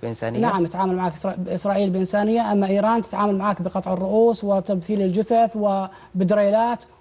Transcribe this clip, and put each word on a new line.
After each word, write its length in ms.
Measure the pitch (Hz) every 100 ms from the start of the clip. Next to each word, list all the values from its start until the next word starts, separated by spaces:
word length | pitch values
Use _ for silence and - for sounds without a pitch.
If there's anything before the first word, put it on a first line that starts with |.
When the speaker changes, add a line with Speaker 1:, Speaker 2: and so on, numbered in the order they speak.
Speaker 1:
بإنسانية؟ 360 | 117 113 113 117
Speaker 2:
نعم، 280 | 233 196 170
تتعامل 300 | 180 190 185
معك 160 | 180
إسرا-، 340 | 156 190 180 180
إسرائيل 420 | 185 202 196 196
بإنسانية، 640 | 185 185 208 214 233 220
أما 140 | 202 190
إيران 360 | 202 214 233
تتعامل 360 | 226 - 208 196
معك 240 | 208 190
بقطع 300 | 180 190 185
الرؤوس 520 | 185 190 214 233 220
وتمثيل 580 | 202 196 190 185 170 208
الجثث 540 | 190 185 208 233 226 214
وبدريلات، 1300 | 208 196 190 - - 185 185 208 202 214 233 233 - -